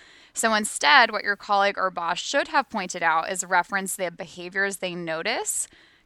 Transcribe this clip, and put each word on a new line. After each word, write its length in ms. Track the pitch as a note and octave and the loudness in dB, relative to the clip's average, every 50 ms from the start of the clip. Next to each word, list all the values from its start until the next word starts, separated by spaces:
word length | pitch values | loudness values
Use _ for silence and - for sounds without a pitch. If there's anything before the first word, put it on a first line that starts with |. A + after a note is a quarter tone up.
| - - - - - - _ | -20 -20 -20 -20 -20 -12 _
So 200 | - - A3+ A3 | -2 0 2 2
instead, 560 | G#3 G#3+ - - - - C#4+ D4+ C4+ A#3 A3+ | 0 0 -2 -4 0 4 6 8 8 8 6
what 140 | A3 G#3 - | 4 -2 -2
your 120 | G3+ G3+ | -2 -4
colleague 420 | - - - G#3 G3+ G3 G3+ G3 - | -4 -2 0 2 4 4 2 2 0
or 120 | F#3+ F#3+ | -2 -4
boss 280 | F3+ F3 E3+ E3 F3 F3 | -4 -4 -4 -4 -4 -4
should 300 | - - - C#4 E4+ - | -4 -2 -2 -2 -2 0
have 200 | D#4+ D4 B3 - | 0 0 0 0
pointed 340 | - G#3 F3+ F3+ - F3+ E3+ | -4 -6 -6 -6 -4 -2 2
out 280 | E3 D#3 D#3+ E3 - | 2 2 2 0 -2
is 140 | - F3+ F#3 | -4 -6 -2
reference 520 | F3 F#3 F3+ F3 - G3 G3 F#3+ F#3 - | 0 2 2 2 0 -2 -4 -4 -4 -4
the 140 | - F#3+ E3+ | -4 -4 -6
behaviors 640 | E3+ - F#3 E3+ - F3+ F3 F3+ F#3 G3 G3 G3 G3 | -6 -8 -12 -14 -14 -14 -14 -6 -4 -2 -2 -2 -2
they 180 | - - F3+ F3 | -4 -6 -6 -6
notice 720 | F3 F3 E3 D#3+ D#3+ E3 G3+ A#3+ D#4+ G#4+ - - - - - - - - _ _ _ _ | -6 -6 -6 -6 -4 -4 -4 -4 -4 -4 -4 -4 -4 -6 -8 -10 -18 -20 _ _ _ _